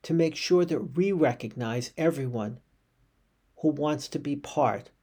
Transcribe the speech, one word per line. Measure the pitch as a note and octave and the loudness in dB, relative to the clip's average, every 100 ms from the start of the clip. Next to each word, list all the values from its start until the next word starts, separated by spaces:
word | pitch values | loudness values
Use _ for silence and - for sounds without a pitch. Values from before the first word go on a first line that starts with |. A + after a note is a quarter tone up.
to | - | 0
make | E3 E3 D#3+ | 2 2 0
sure | - F3+ | 2 4
that | F3 D3+ C#3+ C3+ | 4 0 -2 0
we | G3 | 0
recognize | F#3 C#3+ A#2 A2 - A#2 A#2+ B2 - | 4 2 2 -8 -6 -4 -4 -6 0
everyone | D#3+ D#3 C3 A#2+ G#2+ B2 _ _ _ _ _ _ _ _ _ - | 0 0 -4 -4 -6 -8 _ _ _ _ _ _ _ _ _ -2
who | D#3 | -2
wants | C#3+ D3 D3 - | 0 0 -2 -4
to | C#3+ | -6
be | C#3+ C#3+ | -4 -6
part | - - B2+ G#2+ - _ | -4 2 2 0 -8 _